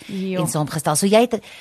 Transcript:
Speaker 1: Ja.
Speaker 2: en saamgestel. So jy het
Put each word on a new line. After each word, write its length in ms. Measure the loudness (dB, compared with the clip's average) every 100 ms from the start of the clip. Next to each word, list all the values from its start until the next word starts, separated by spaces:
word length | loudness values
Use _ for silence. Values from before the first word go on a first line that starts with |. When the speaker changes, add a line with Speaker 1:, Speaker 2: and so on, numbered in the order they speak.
| -10
Speaker 1:
Ja. 320 | -8 -4 -4
Speaker 2:
en 100 | -2
saamgestel. 460 | -2 -4 -4 -2 0
So 100 | 4
jy 140 | 4 4
het 120 | -2 -8 -20